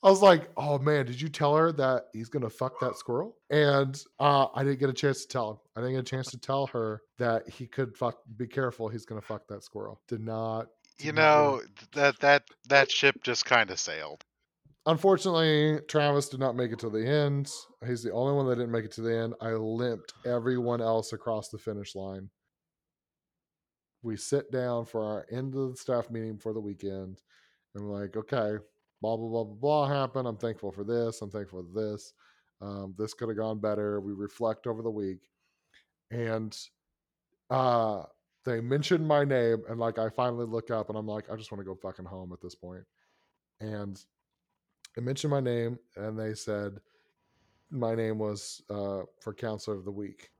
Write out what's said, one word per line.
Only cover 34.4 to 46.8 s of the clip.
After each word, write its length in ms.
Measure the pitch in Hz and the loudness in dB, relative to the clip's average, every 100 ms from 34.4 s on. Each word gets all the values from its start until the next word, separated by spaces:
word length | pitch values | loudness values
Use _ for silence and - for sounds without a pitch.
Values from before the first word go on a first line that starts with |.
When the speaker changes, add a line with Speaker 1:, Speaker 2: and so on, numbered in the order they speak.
| 117 110 123 | -2 -2 -4
Speaker 1:
over 140 | 113 | -6
the 80 | 113 | -4
week. 380 | 107 98 95 _ _ _ _ _ _ _ _ _ | -4 -6 -6 _ _ _ _ _ _ _ _ _
And, 460 | 117 117 113 110 - - _ _ _ _ _ _ _ _ | -6 -2 -2 -4 -10 -18 _ _ _ _ _ _ _ _
uh, 540 | 131 131 120 113 101 78 _ _ _ | 2 4 4 2 -2 -8 _ _ _
they 160 | - 117 | -4 -4
mentioned 440 | 120 139 147 175 156 | 0 -2 2 2 4
my 180 | 147 | 4
name, 400 | 143 131 117 113 110 | 4 4 4 2 -2
and, 100 | 117 | -2
like, 200 | 117 113 | -2 0
I 100 | 110 | -2
finally 380 | 110 123 120 117 | 0 0 0 -4
look 240 | 113 - | -4 -2
up, 180 | 117 104 | -4 -4
and 80 | 107 | -6
I'm 100 | 107 | -6
like, 220 | 107 - | -8 -8
"I 80 | 113 | -12
just 160 | 107 | -10
wanna 120 | 101 | -12
go 100 | 95 | -10
fucking 320 | 95 95 92 92 | -10 -10 -12 -12
home 260 | 92 92 | -12 -12
at 80 | 87 | -14
this 140 | 90 | -16
point." 300 | - 90 90 90 _ _ _ _ _ _ _ | -16 -16 -16 -18 _ _ _ _ _ _ _
And 420 | 107 107 101 95 - _ _ _ _ _ _ _ - - | -10 -8 -10 -12 -18 _ _ _ _ _ _ _ -14 -8
they 60 | |
mentioned 280 | 120 131 156 | -6 -2 0
my 80 | 143 | 0
name, 380 | 127 120 117 120 _ - | 2 0 -2 -4 _ -10
and 220 | 104 110 | -8 -6
they 160 | 110 | -6
said 460 | 107 - 104 101 101 | -6 -4 -4 -4 -10